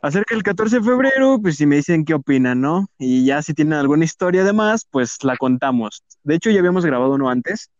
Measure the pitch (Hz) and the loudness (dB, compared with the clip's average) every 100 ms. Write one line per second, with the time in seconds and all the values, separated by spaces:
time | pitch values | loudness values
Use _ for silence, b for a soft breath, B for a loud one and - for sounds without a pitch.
0 | 143 165 214 226 202 202 220 240 214 247 | -2 -4 -2 -4 -4 -2 0 0 0 0
1 | 269 269 269 262 196 151 151 143 143 165 | 2 2 2 2 0 0 2 2 2 -2
2 | 156 156 139 135 127 123 139 170 202 _ | 0 -4 0 0 2 0 0 -2 -4 _
3 | 127 127 131 143 151 151 151 151 139 147 | -2 2 2 0 -4 -2 0 2 2 2
4 | 165 - 180 185 190 214 214 220 - 135 | 0 -2 0 2 2 2 0 0 -2 -4
5 | 120 - 135 123 131 127 139 127 110 - | -4 -2 -4 -2 -2 0 0 -2 -4 -10
6 | _ _ 143 165 226 202 180 185 170 127 | _ _ -2 -2 2 2 2 2 0 0
7 | 131 139 135 123 139 208 - _ | 0 0 0 -2 -4 -10 -12 _